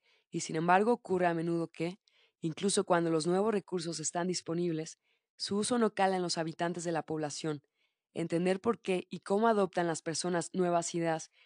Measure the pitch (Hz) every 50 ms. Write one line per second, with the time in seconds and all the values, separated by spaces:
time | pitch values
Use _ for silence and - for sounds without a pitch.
0 | _ _ _ _ _ _ - 170 - - 160 160 170 175 180 190 214 233 240 -
1 | - - 190 180 180 170 165 165 165 170 170 170 165 - - - 160 175 190 -
2 | _ _ _ _ _ _ _ _ - 160 151 - 185 202 - 208 190 - 180 170
3 | 170 165 165 156 147 175 180 190 208 226 214 196 - - 185 180 156 170 160 151
4 | 151 - - 175 175 185 170 - - - 165 175 175 175 156 156 160 - - -
5 | _ _ _ _ _ _ _ - - - 196 208 208 - 247 240 226 208 - -
6 | 196 190 190 185 180 170 - 170 160 160 156 - 175 170 170 175 160 175 165 151
7 | - - 160 156 151 147 - - - 156 151 143 - _ _ _ _ _ _ _
8 | _ _ _ 170 170 165 170 165 180 185 190 190 - 233 220 - - 196 185 175
9 | - - 185 170 - - 196 208 226 233 220 208 190 180 - 180 175 170 160 -
10 | - 165 151 - - 180 180 170 160 - - 190 180 175 175 170 165 - - 170
11 | 170 165 160 165 - - _ _ _